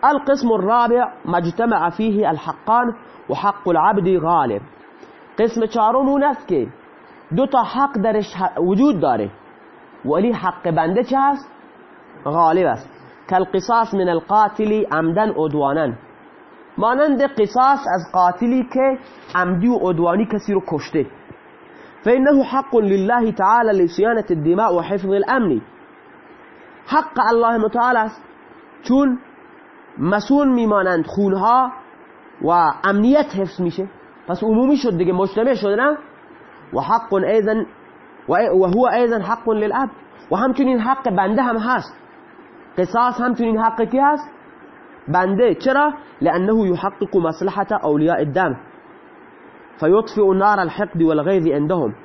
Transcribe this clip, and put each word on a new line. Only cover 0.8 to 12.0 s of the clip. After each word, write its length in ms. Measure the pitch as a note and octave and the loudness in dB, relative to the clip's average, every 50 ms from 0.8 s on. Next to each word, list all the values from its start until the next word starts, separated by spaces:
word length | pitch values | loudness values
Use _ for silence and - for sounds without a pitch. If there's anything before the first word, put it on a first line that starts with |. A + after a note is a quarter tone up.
| A#3+ - A#3 B3 B3 - - - - | 2 2 2 0 0 -2 -6 -12 -8
ما 120 | D#3 F3 F3 | -4 -2 -2
اجتمع 520 | F3 E3+ E3+ - A3+ A#3 A3+ C#3 E3 F3 | -2 -2 -4 -2 -2 0 0 0 -2 -2
فیه 400 | E3+ - A3 A3 G3+ G3+ G#3+ D3+ | -2 -2 -2 -2 0 0 0 0
الحقان 640 | D#3+ D3+ - E3 D#3 - - - A3 A#3+ B3 A#3 A3+ - - - - - - - | -2 -4 -6 -10 -12 -10 -2 0 0 2 2 0 -4 -8 -16 -20 -20 -20 -8 -8
و 40 | - | -6
حق 340 | - - G3+ G3 - - F#3+ | -2 -2 -2 -2 -2 -2 0
العبد 500 | F3 D#3+ D#3 G3 A3 G3 F3 F3+ F#3+ F3+ | 0 2 2 2 2 2 0 2 0 0
غالب. 440 | D3+ D#3+ E3+ E3 C#3+ B2 G#2+ G2+ A#2 - - - - - - - - - - - - - - - | 2 2 2 2 2 0 -2 -6 -8 -12 -20 -20 -20 -20 -20 -20 -20 -20 -20 -20 -20 -20 -4 -2
قسم 260 | G#3+ A#3 A#3 A#3 A3 | -2 -2 0 -2 -4
چهارم 440 | G#3+ - A#3+ G#3+ A3 A3+ C4 C4+ C4+ | -2 0 0 2 2 2 2 2 2
اون 140 | C#4 C#4+ C#4 | 0 2 0
است 240 | D4 C4+ - - - | 0 -2 -4 -4 -4
که 200 | F3+ C#3+ A#2 - - - - - - - - - - - - - D#3 | -2 -2 -2 -4 -8 -20 -20 -20 -20 -20 -20 -20 -20 -20 -14 -6 -2
دو 120 | F3+ C4 C#4 | -2 -2 0
تا 160 | C4+ B3+ A3+ | 0 -2 -2
حق 300 | F3+ - B3 C#4 C#4 C#4 A3+ F#3+ | -2 -2 -2 -2 -2 -2 -2 -2
درش 320 | A3+ G#3+ G#3+ G#3 G3+ - | 0 0 0 -2 -4 -6
ح-، 240 | F3+ F#3+ F3+ - - | -4 -4 -4 -2 -2
وجود 400 | E3+ F3+ G3 F#3+ C4 D4 C4 F3 | 0 0 2 2 2 2 2 0
داره 300 | C#3 C#3+ B2 A2 G#2+ G2+ - - - - - - - - - - - - - - - | 0 0 0 0 -2 -6 -8 -16 -20 -20 -20 -20 -20 -20 -20 -20 -20 -20 -20 -12 -6
ولی 260 | B2 D3 E3 G3+ A#3+ | -2 0 0 0 0
حق 400 | A#3 F3 D#3 F#3 F3 - - F3+ | -2 -2 -4 -6 -6 -4 -6 -2
بنده 320 | E3 D#3 D#3+ E3 F#3 A3+ B3 | -2 0 0 0 0 0 0
چه 140 | A#3+ B3+ C4+ | 0 0 0
هست؟ 320 | C4+ C#4 C#4+ C#4 - - - - - - - - - - - - | 2 2 0 -2 -6 -16 -20 -20 -20 -20 -20 -20 -20 -20 -20 -20